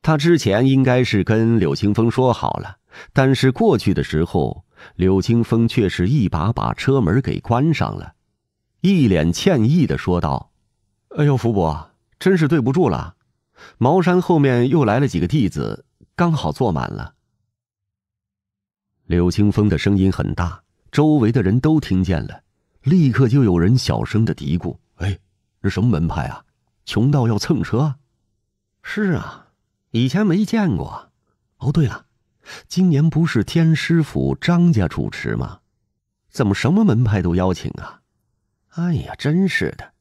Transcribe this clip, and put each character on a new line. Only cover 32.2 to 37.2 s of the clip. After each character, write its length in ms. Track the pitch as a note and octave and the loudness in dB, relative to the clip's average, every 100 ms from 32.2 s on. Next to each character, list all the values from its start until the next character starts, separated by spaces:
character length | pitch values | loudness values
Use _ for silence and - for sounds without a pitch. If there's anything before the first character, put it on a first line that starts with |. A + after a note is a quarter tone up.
| _ _ - - _ | _ _ -20 -20 _
今 240 | - F#3 | 0 2
年 180 | C#3 D#3+ | 4 2
不 160 | D3+ E3 | 2 0
是 180 | - | 0
天 320 | - E3+ E3 D#3 | 0 0 2 2
师 280 | - E3 | 0 -2
府 320 | D3+ - C2+ - | -2 -2 -2 -2
张 360 | - F3 F3 | -2 2 2
家 160 | B2 F2 | 2 0
主 220 | - G#1 | -4 -8
持 260 | - - A1 | -8 -6 -6
吗？ 260 | - - _ _ _ _ _ _ _ | -8 -12 _ _ _ _ _ _ _
怎 160 | - G#2 | -2 0
么 80 | |
什 180 | G2+ A#2+ | 0 0
么 140 | F#3+ G#3+ | 2 2
门 180 | A2+ | 2
派 200 | A#2+ G2+ | 2 0